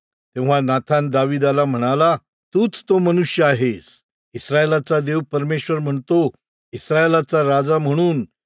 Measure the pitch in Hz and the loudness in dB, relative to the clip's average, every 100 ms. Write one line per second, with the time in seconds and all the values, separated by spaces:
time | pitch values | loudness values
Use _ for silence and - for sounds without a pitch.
0 | _ _ _ 127 131 143 131 131 - 147 | _ _ _ -4 0 0 0 -2 0 -2
1 | 147 135 135 143 139 139 143 120 123 143 | 0 0 0 0 0 2 0 0 0 2
2 | 165 156 _ _ _ 185 220 - - 190 | 2 0 _ _ _ -2 0 -2 0 2
3 | 175 175 170 - 147 123 127 101 - - | 2 2 0 2 2 2 0 -4 -12 -20
4 | _ _ _ 120 - 147 156 156 - 151 | _ _ _ -14 -2 0 2 0 0 -2
5 | 143 156 143 147 147 156 - 156 147 139 | 0 -4 -4 -4 -4 -4 -4 -4 -4 -4
6 | - 170 170 - _ _ _ 120 - 156 | 0 0 0 -4 _ _ _ -12 -2 2
7 | 165 165 139 160 143 139 143 156 143 151 | 2 2 2 0 2 2 2 0 0 0
8 | 175 147 98 _ | 0 0 -6 _